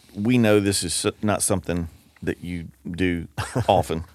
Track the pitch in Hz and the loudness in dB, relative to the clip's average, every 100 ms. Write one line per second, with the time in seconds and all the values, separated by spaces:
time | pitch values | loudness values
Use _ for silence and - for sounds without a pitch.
0 | _ 101 110 123 110 104 101 98 87 - | _ -4 2 4 6 6 4 0 -2 -2
1 | 101 - 104 98 - 95 - 87 82 - | -4 -2 -2 0 0 -2 -2 -4 -6 -12
2 | _ _ 90 - 87 87 82 - - 85 | _ _ -6 -6 -8 -10 -10 -14 -12 -2
3 | 92 85 80 - - - 107 95 - 82 | 0 0 -4 -10 -6 -2 2 2 2 -4
4 | 90 | -6